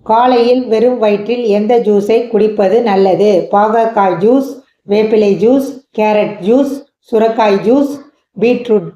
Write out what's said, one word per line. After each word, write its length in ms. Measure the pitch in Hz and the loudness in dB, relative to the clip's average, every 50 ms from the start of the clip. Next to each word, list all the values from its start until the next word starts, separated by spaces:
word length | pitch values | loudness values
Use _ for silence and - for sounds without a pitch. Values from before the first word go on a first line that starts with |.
| _ | _
காலையில் 640 | - 220 233 247 254 254 233 233 247 247 254 240 | -2 0 2 2 2 2 2 2 2 2 0 0
வெறும் 300 | 214 220 220 240 247 254 | -2 0 0 2 0 0
வயிற்றில் 480 | 220 214 208 208 202 208 220 240 240 240 | 0 0 0 0 -2 -2 -4 -4 -2 -2
எந்த 340 | 214 202 208 214 214 240 233 | 0 0 0 0 0 0 0
ஜூஸை 480 | - 214 208 202 202 226 220 240 240 | 2 2 0 0 0 0 0 0 0
குடிப்பது 540 | 233 220 202 214 214 - 220 196 190 208 240 | 0 0 0 0 0 0 0 0 0 2 0
நல்லது? 680 | 240 214 190 190 190 190 180 165 202 208 196 170 - - | 0 0 0 2 2 2 2 2 2 2 2 0 0 0
பாகற்காய் 640 | 202 202 214 220 220 233 226 226 226 214 196 190 175 165 | 0 0 2 2 0 0 0 0 0 0 0 0 0 0
ஜூஸ், 440 | 196 226 254 277 262 - - - - _ _ _ _ | 0 2 2 0 -2 -4 -10 -16 -20 _ _ _ _
வேப்பிலை 480 | 202 202 214 214 214 233 214 208 202 190 | -2 -2 0 0 0 0 2 2 2 0
ஜூஸ், 520 | 165 208 240 269 277 269 - - - - _ _ | 2 2 2 2 0 -2 -6 -10 -16 -20 _ _
கேரட் 380 | 214 214 214 208 208 190 - - 165 | -2 -2 0 0 0 -2 -4 -6 -6
ஜூஸ், 420 | 175 208 240 277 277 269 - - - _ _ _ _ _ | -2 0 2 2 0 -2 -4 -10 -12 _ _ _ _ _
சுரக்காய் 480 | 240 208 226 226 226 226 220 208 196 190 165 | -2 0 0 0 0 0 0 0 0 0 0
ஜூஸ், 260 | 214 262 294 285 - - - - - _ _ _ _ _ 196 | 0 0 2 0 -2 -6 -10 -16 -20 _ _ _ _ _ -2
பீட்ரூட் 500 | 214 240 247 - - - 214 202 165 - - | 0 0 0 -2 -2 -2 -2 -2 -2 -6 -12